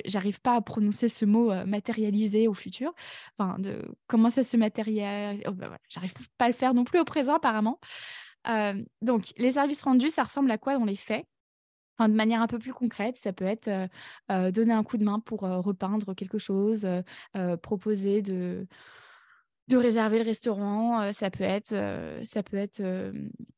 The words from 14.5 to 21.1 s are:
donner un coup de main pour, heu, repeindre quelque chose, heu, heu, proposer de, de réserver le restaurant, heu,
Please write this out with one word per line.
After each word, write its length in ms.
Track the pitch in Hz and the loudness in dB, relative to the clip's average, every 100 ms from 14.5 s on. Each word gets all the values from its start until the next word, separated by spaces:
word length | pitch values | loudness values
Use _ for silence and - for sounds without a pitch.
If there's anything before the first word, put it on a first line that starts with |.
donner 220 | 190 226 | 2 4
un 100 | 220 | 2
coup 140 | 214 226 | 2 0
de 60 | |
main 160 | 208 208 | 0 0
pour, 260 | - 214 190 | -4 -6 -4
heu, 120 | 185 | -2
repeindre 540 | 185 190 190 214 196 185 | -2 -2 -2 -2 -4 -8
quelque 220 | 185 214 | -6 -6
chose, 480 | - 196 202 220 196 | -2 0 2 0 0
heu, 180 | 180 180 - - 196 | -2 -4 -12 -10 -4
heu, 200 | 180 170 | -2 -2
proposer 640 | - 202 214 208 196 202 | -4 -4 -2 0 2 0
de, 460 | 196 185 180 185 190 - - - - - _ _ _ _ - | 0 -4 -4 -6 -10 -16 -20 -20 -20 -20 _ _ _ _ 2
de 100 | 247 | 4
réserver 420 | 247 226 220 220 | 4 4 4 2
le 60 | 226 | 2
restaurant, 760 | 220 240 202 202 208 233 233 | -2 -2 -2 -2 0 0 0
heu, 80 | 202 | 0